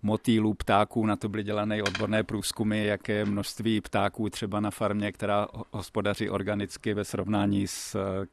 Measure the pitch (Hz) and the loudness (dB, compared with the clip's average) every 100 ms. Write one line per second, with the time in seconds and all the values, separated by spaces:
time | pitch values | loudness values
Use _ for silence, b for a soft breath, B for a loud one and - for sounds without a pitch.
0 | 104 107 - 113 107 101 - 101 104 - | 0 0 4 4 4 0 4 4 4 2
1 | 107 104 110 101 104 104 107 107 101 92 | 0 0 -2 -4 -2 -2 0 0 0 0
2 | 104 110 107 110 98 - 107 107 104 101 | 0 0 0 -2 -4 -2 0 2 2 0
3 | - 104 107 101 101 - 113 110 - 107 | 0 0 0 -2 -4 -2 0 0 0 0
4 | 101 - 107 - 107 104 104 - 107 104 | 0 0 -4 -4 -4 -2 -2 0 0 0
5 | 104 95 104 104 104 - - 107 95 - | -2 -2 0 0 0 -6 -10 -10 -4 -2
6 | 101 101 107 98 98 104 101 - - 104 | 0 0 0 -2 -2 -2 -2 -4 -2 -2
7 | 101 101 95 107 101 101 95 - - 107 | -2 -4 0 2 2 2 0 -4 -6 -4
8 | 98 95 98 | -2 -2 -6